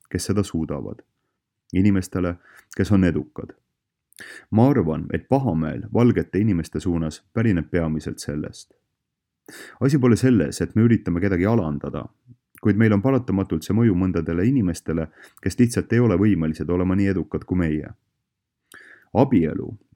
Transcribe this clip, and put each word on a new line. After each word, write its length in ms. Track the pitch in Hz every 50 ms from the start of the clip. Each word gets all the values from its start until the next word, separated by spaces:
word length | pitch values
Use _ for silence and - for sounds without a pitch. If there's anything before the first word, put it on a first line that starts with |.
| _ -
kes 180 | - 90 - -
seda 120 | 98 104 98
suudavad. 560 | - - 82 78 76 76 69 57 50 - - _ _ _ _ _ _ _ _ _ _ _ _ _ _ -
Inimestele, 600 | 92 95 104 98 95 92 - - 95 90 87 87 - _ _ - - - _ -
kes 160 | - 98 92
on 120 | 104 98 92
edukad. 520 | 87 80 78 76 - - - - - - _ _ _ _ _ _ _ _ _ _ _ _ - - - - - - -
Ma 180 | - 107 117 135
arvan, 360 | 147 123 87 78 78 76 - - -
et 140 | 82 - -
pahameel 540 | 127 139 131 117 85 80 80 78 69 62 - - -
valgete 460 | 104 120 123 98 87 80 - - 90
inimeste 400 | 107 113 95 85 80 - - 80
suunas 440 | - 92 87 85 82 78 - - _ _ -
pärineb 360 | 107 113 117 98 82 76 -
peamiselt 480 | - 87 82 80 78 78 - - - -
sellest. 540 | - - 71 76 76 - - - - _ _ _ _ _ _ _ _ _ _ _ _ _ _ _ _ - - - - - - -
Asi 180 | 113 139 143 147
pole 160 | 123 127 113
selles, 460 | 98 120 131 127 104 78 58 - -
et 140 | 85 - -
me 100 | 110 110
üritame 360 | 117 117 - - 90 85 85
kedagi 260 | 92 101 95 85 90 104
alandada, 560 | 117 117 90 78 73 71 73 71 60 71 58 - _ _ _ - - _ _ _ _ -
kuid 160 | - 107 101 101
meil 160 | 117 110 104
on 80 | 101
paratamatult 640 | 98 131 135 127 123 - 92 98 95 - 92 80 -
see 100 | - 104
mõju 200 | 110 117 117 95 87
mõndadele 480 | 92 95 85 85 80 82 85 87 92
inimestele, 600 | 117 143 135 101 87 82 - - - 80 82 82 - _ - - - _ _
kes 160 | - 98 - -
lihtsalt 340 | 123 120 120 95 85 - 110
ei 100 | 117 123
ole 160 | 113 95 87
võimelised 500 | 101 110 98 82 80 78 78 - 78 76
olema 280 | 87 90 90 92 92 98
nii 100 | 98 98 95
edukad 320 | 87 80 - - - - -
kui 80 | - 90
meie. 360 | 87 80 76 78 71 - - _ _ _ _ _ _ _ _ _ _ _ _ _ _ _ - - - - - _ _ _ -
Abielu 580 | 98 135 135 123 98 80 76 - - - - - - _ _ _